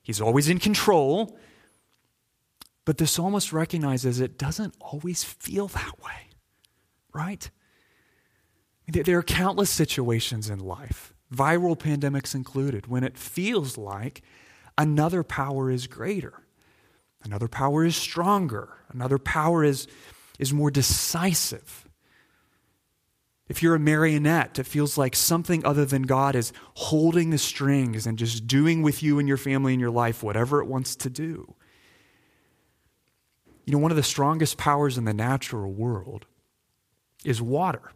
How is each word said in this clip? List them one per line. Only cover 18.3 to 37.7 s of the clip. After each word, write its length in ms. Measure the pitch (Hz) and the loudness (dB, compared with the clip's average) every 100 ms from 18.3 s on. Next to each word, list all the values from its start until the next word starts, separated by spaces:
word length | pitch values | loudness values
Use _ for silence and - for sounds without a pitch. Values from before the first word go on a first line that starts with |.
| 202 170 107 113 - _ | 2 0 -4 -10 -20 _
another 300 | 123 127 135 | -6 0 0
power 440 | - 160 156 170 | 0 0 2 4
is, 240 | 147 135 - - - - - - | 4 2 -6 -18 -20 -20 -20 -6
is 120 | 135 | -2
more 200 | 147 147 | 2 2
decisive. 1160 | 139 131 - - 165 185 165 - - - - - _ _ _ _ _ _ _ _ _ _ _ _ _ _ _ _ | 2 2 2 0 0 0 0 -2 -6 -14 -20 -20 _ _ _ _ _ _ _ _ _ _ _ _ _ _ _ _
If 140 | 131 | 0
you're 140 | 165 160 | 2 4
a 40 | |
marionette, 800 | 151 151 160 151 147 165 127 - | 4 4 4 4 4 2 0 -4
it 60 | 127 | -4
feels 320 | 147 143 151 | -2 0 0
like 180 | 131 - | 0 2
something 480 | - 165 170 165 - | 2 0 0 0 2
other 200 | 143 139 | 2 2
than 180 | 139 | 0
God 320 | 131 131 139 127 | 2 2 2 0
is 160 | 113 - - | -2 -8 -20
holding 560 | - - 156 165 170 165 | -10 0 4 4 4 2
the 80 | 151 | 0
strings 720 | - - 139 139 127 110 113 | -2 -2 2 2 2 -2 -4
and 100 | 110 | -2
just 300 | 113 113 113 | -2 -2 2
doing 340 | 135 156 165 | 4 4 4
with 220 | 151 143 | 2 2
you 160 | 156 147 | 2 2
and 80 | 143 | 2
your 100 | 135 | 0
family 360 | 139 135 135 | 0 0 2
and 80 | 127 | 2
your 100 | 120 | 2
life 320 | 120 117 113 | 2 0 0
whatever 380 | 107 104 123 147 | -2 0 2 0
it 60 | - | 0
wants 280 | 131 131 - | -4 -6 -6
to 120 | 131 | -8
do. 440 | 127 160 156 - - _ _ _ _ _ _ _ _ _ _ _ _ _ _ _ _ _ _ _ _ - | -6 -8 -10 -14 -20 _ _ _ _ _ _ _ _ _ _ _ _ _ _ _ _ _ _ _ _ -2
You 80 | |
know, 40 | 143 | 2
one 140 | 156 | 2
of 60 | 156 | 2
the 60 | |
strongest 540 | - - 143 160 156 - | 0 0 0 2 0 0
powers 400 | 147 143 147 123 | 0 2 2 0
in 80 | 110 | -2
the 80 | |
natural 580 | 107 117 131 - 113 98 | -2 0 -2 -4 -6 -6
world 540 | 98 120 107 92 101 - _ _ _ _ _ _ _ _ _ | -4 -4 -4 -8 -14 -16 _ _ _ _ _ _ _ _ _
is 180 | 151 117 | -4 -2
water. 500 | 120 139 185 | 0 0 0